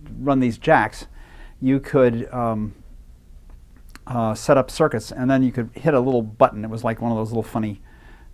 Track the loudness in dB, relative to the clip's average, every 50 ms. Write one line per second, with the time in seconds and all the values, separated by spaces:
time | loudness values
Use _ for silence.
0 | -16 -14 -12 -6 -2 0 2 2 2 0 0 -2 2 4 4 4 4 2 -4 -10
1 | -18 -18 -18 -20 -20 -20 -20 -20 -20 -20 -10 -4 0 0 0 0 0 2 4 4
2 | 6 6 4 0 -6 -6 -6 -4 -2 -2 -2 -4 -4 -8 -10 -14 -20 -20 -20 -20
3 | -20 -20 -20 -20 -20 -20 -20 -20 -20 -20 -20 -20 -20 -20 -20 -20 -20 -20 -20 -18
4 | -12 -6 -4 -2 -2 -2 -2 -2 2 2 4 4 4 0 0 0 0 2 0 -2
5 | -6 -6 -8 -4 0 2 2 4 2 2 0 -2 -6 -6 -6 -4 0 2 2 2
6 | 2 2 0 0 0 -2 2 2 2 2 2 0 -8 -8 -8 -6 -4 -4 -4 -4
7 | -4 -4 -2 -2 -4 -4 -4 -4 -4 -4 -4 -4 -4 -4 -6 -8 -14 -20 -20 -20
8 | -20 -20 -20 -20 -20 -20